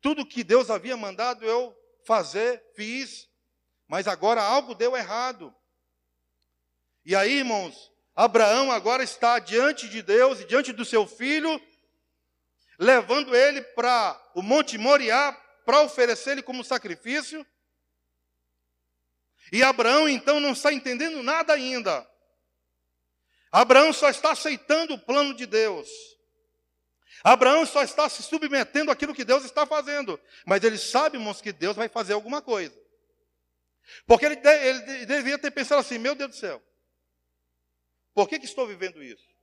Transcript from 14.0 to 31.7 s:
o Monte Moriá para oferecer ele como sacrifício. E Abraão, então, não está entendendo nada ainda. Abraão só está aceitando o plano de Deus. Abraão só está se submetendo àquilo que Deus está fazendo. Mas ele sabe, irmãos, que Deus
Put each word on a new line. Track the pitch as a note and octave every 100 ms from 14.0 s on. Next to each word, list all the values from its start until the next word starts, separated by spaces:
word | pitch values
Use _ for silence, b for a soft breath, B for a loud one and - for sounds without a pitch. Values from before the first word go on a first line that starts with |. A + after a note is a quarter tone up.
| G3+ - _ F3
o |
Monte | G3 C#4+ D4 A3+
Moriá | A#3 C#4+ A#3+ A#3 C#4+ - _ _ -
para | C#4
oferecer | D4+ - A#3+ A3+ -
ele | C#4
como | C4 B3+
sacrifício. | A#3 B3+ G#3 E3+ A3+ C#4+ C4+ D#4 C#4 _ _ _ _ _ _ _ _ _ _ _ _ _ _ _ _ _ _ _ b
E | G3+
Abraão, | C4 B3 A#3 C#4+ D#4
então, | C4 - D4
não | C#4+
está | B3+ D4
entendendo | C#4+ C4 B3 D#4+ D#4
nada | A#3+ D#4+ D#4+
ainda. | D4+ B3+ B3+ G3 D3 A2+ _ _ _ _ _ _ _ _ _ _ _ _ _ _
Abraão | F3+ A#3 B3+ D#4
só | - D4
está | - D#4
aceitando | - D#4 C#4 _ D4+ E4 C4
o |
plano | - C4+ C#4+
de | A#3 A#3+
Deus. | G#3+ A3 F3 - - - _ _ _ _ _ _ _ _ _ B B
Abraão | - B3 B3+ D4+ D#4+
só | C#4+
está | C4+ - D4+
se | -
submetendo | - D#4 D4+ C#4 A#3 C#4+ D4+
àquilo | C4 D4 C4
que |
Deus | A#3 C4+ C4
está | - D4
fazendo. | D4+ C#4 D4 B3 D#3+ b b -
Mas | G3 A3
ele | A3
sabe, | - B3 D4+ C#4+
irmãos, | G#3+ G3
que | G#3+
Deus | D#3+ E3+